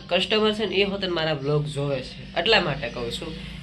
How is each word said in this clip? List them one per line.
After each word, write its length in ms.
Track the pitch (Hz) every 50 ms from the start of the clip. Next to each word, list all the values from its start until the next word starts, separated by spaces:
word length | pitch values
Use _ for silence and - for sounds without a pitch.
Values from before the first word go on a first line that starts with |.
| - -
કસ્ટમર 440 | 175 190 185 - 220 214 214 214
છે 140 | 208 214 220
ને 80 | 185 -
એ 100 | 190 202
હોતન 260 | 190 196 202 190 175
મારા 220 | 170 160 160 160
વ્લોગ 320 | 151 135 135 147 151 147 147
જોવે 360 | - - 143 143 143 139 123
છે, 400 | - - - - - - - -
એટલા 200 | 226 226 220 190
માટે 280 | 175 151 135 - - 117
કહું 240 | - 123 117 120
છું 420 | - - 170 160 - - - - - -